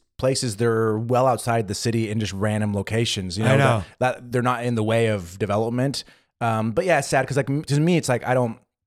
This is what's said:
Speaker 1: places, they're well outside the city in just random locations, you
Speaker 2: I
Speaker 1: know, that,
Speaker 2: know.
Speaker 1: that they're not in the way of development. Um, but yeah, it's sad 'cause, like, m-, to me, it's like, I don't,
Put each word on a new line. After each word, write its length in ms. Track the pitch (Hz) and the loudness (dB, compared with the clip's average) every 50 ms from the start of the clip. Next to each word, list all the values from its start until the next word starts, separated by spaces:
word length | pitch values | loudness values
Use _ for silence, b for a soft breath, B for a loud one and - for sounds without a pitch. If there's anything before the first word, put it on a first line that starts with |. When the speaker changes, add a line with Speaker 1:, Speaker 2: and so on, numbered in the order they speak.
| _ _ _ | _ _ _
Speaker 1:
places, 400 | - - 131 131 - - 123 101 | -2 0 0 0 0 -2 -4 -2
they're 400 | 98 120 117 113 110 113 110 107 | 0 0 2 2 2 2 2 0
well 300 | 107 117 117 123 123 131 | 0 0 0 2 2 4
outside 420 | 131 120 107 - 123 117 117 110 92 | 2 2 0 0 0 0 0 0 -2
the 60 | 104 | -4
city 340 | - - 120 113 117 113 104 | -4 -2 0 0 0 0 -2
in 80 | 107 113 | -2 -2
just 120 | 107 92 | -4 -4
random 400 | 95 95 101 107 107 107 107 104 | -2 -2 -2 0 0 0 0 0
locations, 640 | 101 101 98 - 110 113 120 110 - 104 92 92 85 | -2 -2 -2 -2 -2 -2 0 -2 -2 -4 -6 -6 -4
you 80 | 98 113 | 0 2
Speaker 2:
I 40 | 123 | 4
Speaker 1:
know, 100 | 135 139 | 4 4
that, 60 | 139 | 4
Speaker 2:
know. 200 | 131 120 107 87 B B B | 4 2 0 -2 B B B
Speaker 1:
that 340 | 123 127 120 - 123 123 | -2 -2 -2 -4 -8 -4
they're 80 | 120 127 | -2 0
not 220 | 120 123 123 117 120 | 0 0 0 0 -2
in 120 | 123 120 | -2 0
the 60 | 113 107 | 0 0
way 240 | 107 113 117 117 110 | 2 2 2 2 2
of 300 | 107 101 87 85 92 98 | 0 -2 -4 -8 -8 -6
development. 640 | 107 98 101 107 113 117 117 123 127 143 123 - - b b b b b b - | -2 0 0 0 0 0 0 0 -2 -2 -2 -6 -10 b b b b b b -4
Um, 300 | 123 117 113 110 110 113 | -2 -2 0 0 0 0
but 120 | 110 165 180 | 0 0 2
yeah, 140 | 185 165 143 | 2 2 2
it's 80 | - - | 2 0
sad 180 | - 135 131 | 0 0 0
'cause, 100 | - 127 | 0 0
like, 140 | 139 131 - | -2 0 0
m-, 140 | 135 147 160 | -2 -4 -2
to 140 | - 139 147 | 0 0 2
me, 160 | 156 170 180 160 | 2 4 2 2
it's 100 | - - | 2 0
like, 160 | 123 113 - | -2 -2 0
I 60 | - | 0
don't, 260 | 127 127 123 117 110 - _ _ _ _ _ | 0 0 0 -2 -4 -10 _ _ _ _ _